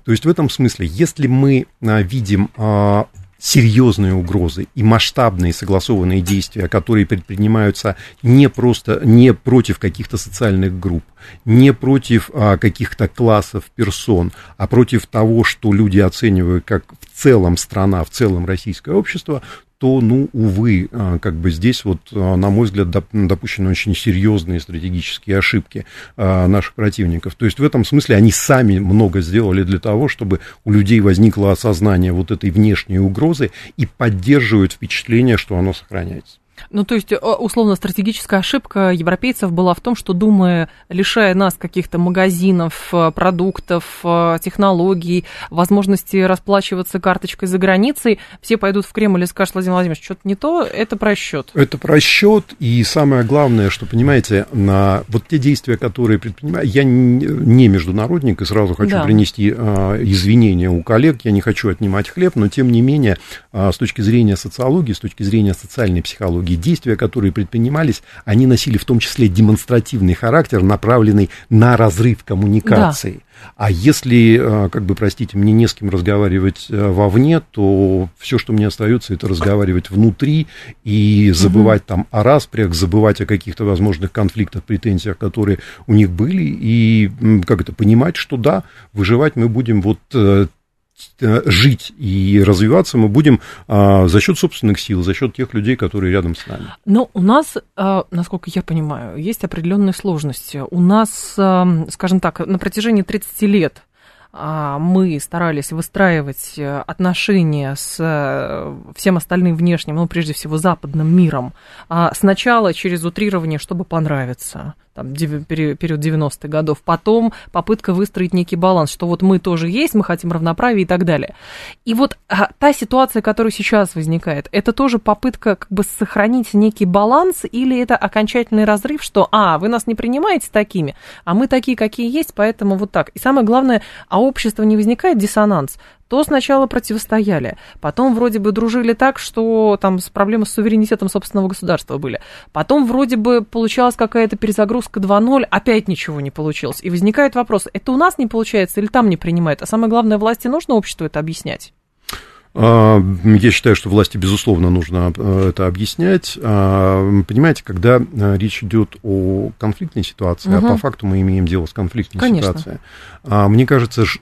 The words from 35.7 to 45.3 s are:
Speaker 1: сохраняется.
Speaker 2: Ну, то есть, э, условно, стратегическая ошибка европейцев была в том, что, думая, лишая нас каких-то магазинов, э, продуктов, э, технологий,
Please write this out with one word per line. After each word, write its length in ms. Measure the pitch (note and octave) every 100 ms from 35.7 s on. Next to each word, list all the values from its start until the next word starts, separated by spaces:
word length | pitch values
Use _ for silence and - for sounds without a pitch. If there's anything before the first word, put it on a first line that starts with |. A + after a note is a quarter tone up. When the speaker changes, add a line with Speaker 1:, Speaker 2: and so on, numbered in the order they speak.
Speaker 1:
сохраняется. 640 | F2+ - G2 F2+ F2+ - _ _ - -
Speaker 2:
Ну, 140 | G3+
то 100 | G3+
есть, 180 | A#3 -
э, 40 | G#3
условно, 580 | A3+ A3 A3+ - G#3+ F#3+
стратегическая 600 | G3+ F#3 G3+ A3 - G3
ошибка 500 | F#3 C#4 - G3 F#3+
европейцев 600 | F3+ E3 F#3 B3+ B3 G3
была 220 | E3+ F#3
в 60 | F3
том, 120 | A#3+
что, 200 | A#3 -
думая, 560 | F3 G#3+ G3+ F3+ E3+ E3 _ -
лишая 460 | F3 G3 A3+ G#3
нас 200 | F#3 G3 -
каких-то 400 | F3 F#3 E3+ E3+
магазинов, 880 | F3 F#3 F#3+ E3+ F#3+ F3+ E3 - -
э, 180 | F3 D#3+
продуктов, 720 | - F3+ F3 F#3+ - - F3 - -
э, 360 | F3 E3+ E3+ E3
технологий, 840 | - - G3 F3+ F#3 F#3 E3+ F3 -